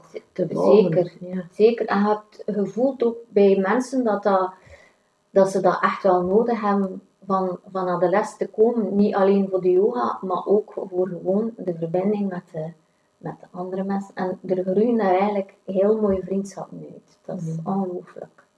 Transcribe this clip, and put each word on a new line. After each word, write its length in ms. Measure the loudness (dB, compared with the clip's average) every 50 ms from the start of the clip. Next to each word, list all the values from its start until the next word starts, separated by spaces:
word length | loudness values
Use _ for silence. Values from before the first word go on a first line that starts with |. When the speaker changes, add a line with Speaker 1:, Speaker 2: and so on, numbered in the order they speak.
| -16 -18 -18 -18 -18 _
Speaker 1:
te 160 | -6 -6 -4 -4
volgen. 320 | -2 0 4 6 6 6 6 6 4
Speaker 2:
Zeker. 200 | 2 0 0 -4 -14
Speaker 1:
Ja. 240 | -12 -8 -8 -8 -8 -8
Speaker 2:
Zeker. 340 | _ 4 4 4 4 2 -2
En 140 | -2 0 2
je 60 | 2
hebt, 360 | 2 0 -2 -4 _ _ -12 -8
je 200 | -6 -2 -2 -2
voelt 380 | -4 -2 0 0 0 0 0 -2
ook 140 | -2 -2 -4 -10
bij 300 | _ 2 4 6 6 6
mensen 460 | 4 2 0 0 0 -2 -2 -2 -2 0
dat, 200 | 0 0 0 0
dat, 280 | 2 2 2 0 0 -6 -12 _ -20 -20 -20 -20 _ _ _ _ _ _ _ _ _
dat 200 | 4 4 4 4
ze 100 | 2 2
dat 200 | 2 2 2 2 0
echt 200 | -2 -2 0 2
wel 180 | 2 2 2
nodig 400 | 2 2 2 2 2 2 -2 -2
hebben 400 | 0 0 0 0 0 -2 -6 -12 -16 _ _ _ -6
van, 320 | -2 -2 -2 0 -2 -6 -8 _ -8
van 140 | -6 -4 -4
naar 140 | -2 -2 0
de 100 | 0 2
les 280 | 2 0 0 -2 -6
te 100 | -8 -8
komen. 480 | -6 2 2 2 2 2 0 -2 0 2
Niet 200 | 2 2 2 4
alleen 340 | 2 2 4 4 2 2 0
voor 120 | 0 0
de 100 | 2 4
yoga, 460 | 4 4 4 2 0 -2 -4 -4 -4 -6
maar 240 | -6 -6 -4 -4 0
ook 280 | 2 0 0 0 -2 -10
voor 340 | -12 -10 -6 -4 -4 -4
gewoon 440 | -4 -4 -6 -4 -2 -2 0 -2 -4 -6
de 180 | -8 -8 -8 -6
verbinding 540 | -6 -6 -4 -4 -2 -2 -2 -2 -2 -4 -6
met 140 | -6 -8 -12 _
de, 200 | -12 -10 -10 -10 -12 _ _ _ _ _ _ _ _
met 220 | _ -14 -14 -14 -14
de 80 | -18 -18
andere 320 | -12 -10 -10 -8 -6 -6 -4
mensen. 320 | -4 -4 -6 -6 -8 -8
En 240 | -6 -4 -4 -6 -6 -4
er 160 | -4 -4 -2 -2
groeien 340 | -2 0 0 2 2 2
daar 200 | 0 2 2 2
eigenlijk 360 | 2 2 0 0 -2 -4 -6 -10 _ -12
heel 360 | -6 0 0 2 2 2 2
mooie 200 | 2 0 0 -2 -2
vriendschappen 640 | -4 -4 -6 -6 -6 -10 -14 -14 -14 -14 -16 -16 -16 -18
uit. 240 | -20 _ _ _ _ _
Dat 120 | -12 -10 -8
is 160 | -8 -8 -8
Speaker 1:
Mhm. 120 | -6 -6 -4 -4 -2
Speaker 2:
ongelooflijk. 640 | -4 -4 -6 -10 -12 -14 -18 -18 -18 -18 _ _ _ _ _